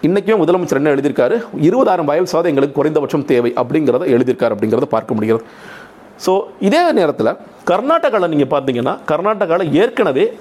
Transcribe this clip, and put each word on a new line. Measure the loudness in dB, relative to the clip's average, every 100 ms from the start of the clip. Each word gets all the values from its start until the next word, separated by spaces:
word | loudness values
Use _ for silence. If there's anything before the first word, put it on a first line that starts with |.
இன்னைக்குமே | 2 0 0 0
முதலமைச்சர் | 2 0 0
என்ன | 0 0
எழுதியிருக்காரு, | 0 0 0 0 0 -4 0
இருபதாயிரம் | 2 2 0 0
வயல் | 0 -2 0
சாதம் | 0 0
எங்களுக்கு | 0 0 0
குறைந்தபட்சம் | 0 0 -2 -4
தேவை | 0 0 2 -2
அப்படிங்கிறத | -2 0 0 0 2
எழுதியிருக்காரு | 2 2 0 0 0
அப்படிங்கிறத | 0 0
பார்க்க | 0 -2 -2
முடிகிறது. | -4 0 -2 -2 -20 -20 -20 -20 -20 -20 -6
So, | 0 0 -2 -4
இதே | 0 2 2
நேரத்துல | 2 0 0 -2 -2 -12 -10 -2
கர்நாடகால | -2 0 0 0 0 0
நீங்க | 0 0 0
பாத்தீங்கன்னா, | -2 -2 -2 -4 -4
கர்நாடகால | -2 0 0 0 0 2
ஏற்கனவே | 2 2 2 0 2 0 -2